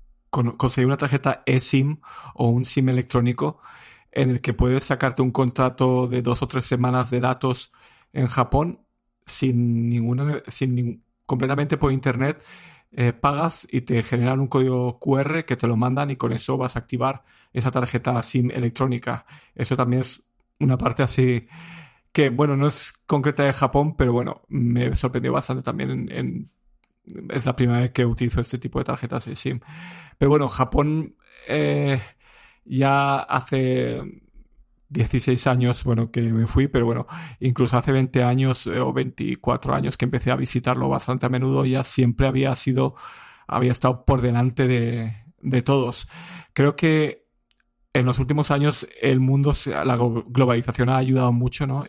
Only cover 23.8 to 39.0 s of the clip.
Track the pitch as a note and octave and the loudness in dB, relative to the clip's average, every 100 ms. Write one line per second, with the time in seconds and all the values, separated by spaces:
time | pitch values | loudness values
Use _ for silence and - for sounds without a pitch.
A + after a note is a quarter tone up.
23.8 | D3+ - B2+ A#2+ B2 - _ C3+ A#2+ A#2+ | 2 2 2 2 -2 -8 _ -2 0 2
24.8 | B2 B2 B2+ C3+ B2+ C#3 C3 C3 B2+ B2+ | 0 0 -2 -2 -2 -2 -4 -6 -4 -4
25.8 | C3 C3 - - B2+ - - _ _ _ | -4 -4 -6 -6 -6 -8 -12 _ _ _
26.8 | _ _ - - F#2+ B2+ A#2+ - B2 A#2+ | _ _ -20 -16 -8 -6 -4 0 2 2
27.8 | B2 - A#2+ A2+ A#2+ B2 A#2 B2 B2 C3+ | 0 0 0 0 0 -2 -4 -6 -6 -6
28.8 | C3 C3 A#2+ C3 - - C3+ B2+ - D#3 | -4 -6 -6 -8 -8 -8 -6 -8 -10 -20
29.8 | F3 - - _ C#3 D3+ C3+ - B2+ - | -18 -20 -20 _ 2 4 2 -2 0 2
30.8 | D3 D#3 D3+ _ _ - - D3 D3 C#3+ | 0 0 -4 _ _ -20 -4 0 2 2
31.8 | C#3+ C3 - _ _ - - _ - C3 | 0 0 -4 _ _ -20 -20 _ -6 0
32.8 | C3+ C#3 C#3 C#3 - C3 - C3+ B2+ B2+ | 4 4 2 0 0 -4 -2 -2 0 0
33.8 | B2 A#2+ - - _ - - _ _ _ | -2 -6 -10 -18 _ -20 -20 _ _ _
34.8 | _ C3 A#2 B2+ C3 B2 C#3 B2 B2 A#2+ | _ -2 0 0 0 0 2 2 2 0
35.8 | B2+ A#2 A2+ A#2+ A#2 A2+ A2+ - C#3 B2+ | 0 0 0 -2 0 0 2 2 2 2
36.8 | A#2 A2+ - E3 D#3+ A#2+ B2+ A#2+ A#2+ B2 | 0 -2 -6 -14 -16 -4 -2 2 2 2
37.8 | C#3+ C3+ B2+ C3 B2 B2+ C3 B2 - E2+ | 2 2 2 2 2 2 2 0 -4 -2
38.8 | B2+ C3 | -2 -2